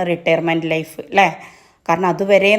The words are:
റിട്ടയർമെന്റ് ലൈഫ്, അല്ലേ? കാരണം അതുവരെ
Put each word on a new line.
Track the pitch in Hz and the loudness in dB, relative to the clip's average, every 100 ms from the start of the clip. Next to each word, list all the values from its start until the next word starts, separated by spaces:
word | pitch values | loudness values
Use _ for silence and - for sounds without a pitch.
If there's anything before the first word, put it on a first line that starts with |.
| 180 | -2
റിട്ടയർമെന്റ് | 170 170 165 165 165 160 | -4 0 0 0 -2 -2
ലൈഫ്, | 160 156 - - | -4 -6 -14 -4
അല്ലേ? | 196 185 156 - - _ _ - | 0 0 0 -18 -20 _ _ -4
കാരണം | 170 185 | -2 0
അതുവരെ | 170 196 196 196 | -2 2 2 4